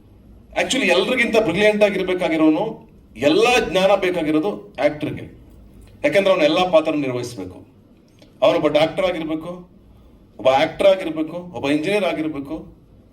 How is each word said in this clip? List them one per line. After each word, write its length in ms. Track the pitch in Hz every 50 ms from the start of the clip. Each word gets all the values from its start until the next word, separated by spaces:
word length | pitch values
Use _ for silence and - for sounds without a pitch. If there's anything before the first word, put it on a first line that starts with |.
| - - - - - - - - - - - -
Actually 260 | - - - 262 -
ಎಲ್ರಿಗಿಂತ 500 | - 254 185 208 220 254 240 233 220 220
ಬ್ರಿಲಿಯಂಟ್ 480 | 220 - - 170 196 208 214 208 208 214
ಆಗಿರ್ಬೇಕಾಗಿರೋನು, 1040 | 202 196 185 185 185 180 180 180 160 160 156 156 156 156 170 208 226 - - - - - - - - -
ಎಲ್ಲ 540 | 110 127 147 160 202 226 240 247 240 - -
ಜ್ಞಾನ 200 | 160 185 190 196 202 196
ಬೇಕಾಗಿರೋದು 760 | 196 180 175 170 160 151 156 156 156 208 - - - - - - 139
ಆಕ್ಟರ್‌ಗೆ, 560 | 151 151 - - 127 - 85 80 - - - - - - - - - - - - - - - -
ಯಾಕಂದ್ರೆ 260 | 147 143 202 190 196
ಅವ್ನು 140 | 190 160 151
ಎಲ್ಲ 260 | 147 165 185 185 180
ಪಾತ್ರ 240 | 165 156 156 160 147
ನಿರ್ವಹಿಸ್ಬೇಕು. 720 | 147 139 131 123 123 120 - - 98 92 90 95 98 - - _ _ - _ _ _ _ _ _ _ - _ _ -
ಅವನೊಬ್ಬ 240 | - 220 - 170 156
ಡಾಕ್ಟರ್ 400 | 147 147 147 160 - - 185 185
ಆಗಿರ್ಬೇಕು, 640 | 180 170 160 160 151 160 156 165 175 180 180 - - _ _ - - - - - - _ - _ _ _ -
ಒಬ್ಬ 100 | 107 127
ಆಕ್ಟರ್ 380 | 135 139 156 151 - - 196
ಆಗಿರ್ಬೇಕು, 500 | 196 190 185 175 165 151 160 151 156 165
ಒಬ್ಬ 340 | 175 180 - 113 117 135 139
ಇಂಜಿನಿಯರ್ 340 | 147 151 156 190 202 208 190
ಆಗಿರ್ಬೇಕು, 720 | 165 160 147 156 151 135 139 135 143 160 165 - - - - _ _ - - - _